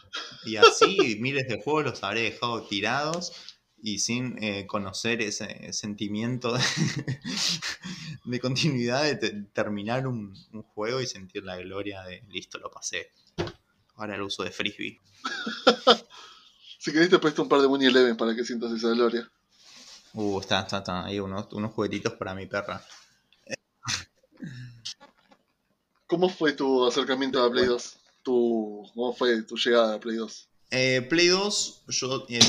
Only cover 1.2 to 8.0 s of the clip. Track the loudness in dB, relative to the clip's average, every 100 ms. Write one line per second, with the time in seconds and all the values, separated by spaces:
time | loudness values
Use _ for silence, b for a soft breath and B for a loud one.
1.2 | -2 -2 -2 -4 0 0 0 -4 -4 -2
2.2 | -2 -2 -4 -4 -4 -2 0 0 -2 -4
3.2 | -6 B B B _ _ -6 -4 -2 -2
4.2 | -4 -4 -4 -4 -6 -6 -6 -6 -4 -2
5.2 | -2 -4 -8 -12 -10 -8 -8 -6 -4 -4
6.2 | -4 -4 -2 0 0 0 -2 -2 -6 -8
7.2 | -6 -4 -2 -4 -6 -10 -12 -12